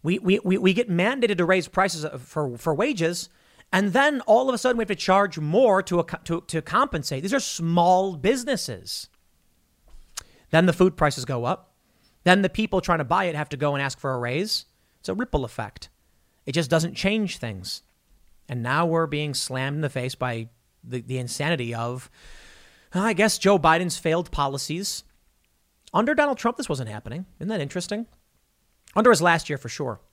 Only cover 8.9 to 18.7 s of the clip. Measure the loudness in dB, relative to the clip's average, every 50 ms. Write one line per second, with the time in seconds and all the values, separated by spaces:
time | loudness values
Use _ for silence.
8.9 | -12 -12 -12 _ _ _ _ _ _ _ _ _ _ _ _ _ _ _ _ _
9.9 | -20 -20 -20 _ _ -18 -18 _ _ _ _ _ 4 4 4 4 6 6 4 4
10.9 | 4 2 0 0 0 -2 -6 -6 -4 -4 -2 -4 -4 -4 -8 _ _ _ _ _
11.9 | _ _ _ _ _ _ _ 4 4 6 4 0 0 0 -2 0 0 -2 2 2
12.9 | 0 0 2 0 0 0 0 -2 -4 -4 -6 -6 -4 -2 -2 -2 0 0 -2 -4
13.9 | -6 -6 -6 -6 -4 -4 -4 -4 -4 -4 -4 -2 -4 -6 -6 _ _ _ _ _
14.9 | _ _ _ -6 -4 -4 -4 -2 -2 -4 -4 -4 -8 -10 -10 -10 -10 -18 -20 -20
15.9 | _ _ _ _ _ _ _ _ _ _ _ -4 -2 -2 0 2 2 2 2 0
16.9 | -4 -4 -2 -2 0 0 -2 -4 -6 -8 -10 -10 -10 -10 -10 -12 -12 -14 _ _
17.9 | _ _ _ _ _ _ _ _ _ _ _ _ -8 -6 -4 -2